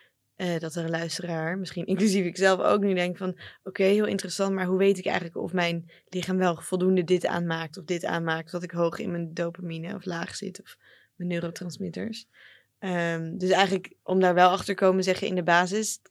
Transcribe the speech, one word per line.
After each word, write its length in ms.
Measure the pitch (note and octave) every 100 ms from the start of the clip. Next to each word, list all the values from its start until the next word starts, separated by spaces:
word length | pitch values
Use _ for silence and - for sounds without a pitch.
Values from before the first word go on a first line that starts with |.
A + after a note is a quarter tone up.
| _ _ _ -
eh, 220 | F3+ E3+
dat 160 | E3
er 100 | F3
een 60 | E3
luisteraar, 680 | E3 E3 - E3+ E3 D#3+ F#3+
misschien 280 | F3+ F3 -
inclusief 380 | F#3+ G#3 G3
ikzelf 360 | F3 - F#3+ F#3+
ook 200 | - G#3
nu, 140 | G3+
denkt 240 | F#3 F3+ E3+
van, 200 | F#3 F3 - -
"Oké, 180 | F#3+ F#3+
heel 240 | F#3+ G#3 G#3+
interessant, 480 | G3 F3+ - G3
maar 120 | F#3+ F3+
hoe 120 | F#3
weet 200 | G3 F3+
ik 60 |
eigenlijk 320 | - F#3 E3+ E3+
of 160 | F3
mijn 380 | F3+ E3+ E3+ E3 - _
lichaam 280 | F#3 F3 F#3+
wel 240 | F#3 D#3+
voldoende 440 | - F#3 F#3 F#3
dit 220 | E3 F3+ -
aanmaakt 520 | F3 E3+ E3 D#3+ F#3
of 60 |
dit 200 | D#3 F3
aanmaakt, 460 | E3+ E3+ E3 D#3+ D#3+
dat 120 | F3+
ik 80 | E3+
hoog 280 | E3+ E3+ -
in 120 | -
mijn 240 | E3+ E3
dopamine 600 | E3+ E3+ E3+ F3 E3 E3
of 100 | -
laag 320 | F#3 E3+ F3+ -
zit 240 | F#3 -
of 140 | - - _ _ _ -
mijn 140 | F3
neurotransmitters?" 960 | F3 E3+ E3+ F3+ D#3 F#3 F3+ G#3+ A3 - _ - - _ _
Ehm, 580 | F#3+ F3+ E3+ E3 E3 E3
dus 140 | F#3
eigenlijk 420 | F#3 G3 F#3 - _
om 180 | - F#3
daar 140 | F#3
wel 160 | F3 F3+
achter 240 | F#3 F#3+
te 100 | F#3
komen, 180 | F#3+ F#3+
zeg 160 | F3+ F3+
je 60 | -
in 80 |
de 80 | F3+
basis: 580 | E3 F3 F3+ G#3 G#3 - _